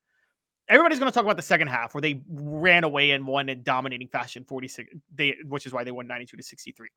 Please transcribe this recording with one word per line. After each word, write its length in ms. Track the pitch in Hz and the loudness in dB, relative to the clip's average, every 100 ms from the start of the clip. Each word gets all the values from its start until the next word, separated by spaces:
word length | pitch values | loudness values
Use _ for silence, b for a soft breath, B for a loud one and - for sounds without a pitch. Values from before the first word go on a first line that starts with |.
| _ _ _ _ _ _ - | _ _ _ _ _ _ 6
Everybody's 300 | 247 339 294 | 6 8 4
gonna 140 | 262 | 2
talk 120 | 240 | 2
about 120 | 214 175 | 2 0
the 60 | |
second 260 | - 175 151 | 2 2 2
half 240 | 123 117 | -2 -4
where 80 | 143 | -4
they 220 | 151 139 147 | -4 -4 -8
ran 540 | 151 147 151 180 175 | -10 -8 0 4 6
away 260 | 160 143 143 | 4 2 2
and 160 | 139 135 | 2 0
won 240 | 139 135 | -2 -2
in 120 | 127 | -4
dominating 460 | 123 127 131 123 127 | -2 -2 -2 -8 -8
fashion, 360 | 135 120 120 | -8 -8 -12
forty-six, 460 | 131 131 131 - 117 160 _ | -12 -12 -12 -14 -18 -20 _
they, 220 | 143 143 135 156 | -2 -2 -2 -6
which 200 | 139 135 | -10 -6
is 60 | |
why 100 | 123 | -8
they 60 | 123 | -6
won 160 | 123 123 | -10 -10
ninety-two 320 | 123 120 123 | -12 -12 -16
to 40 | |
sixty-three. 460 | - - - - 113 | -18 -18 -18 -18 -20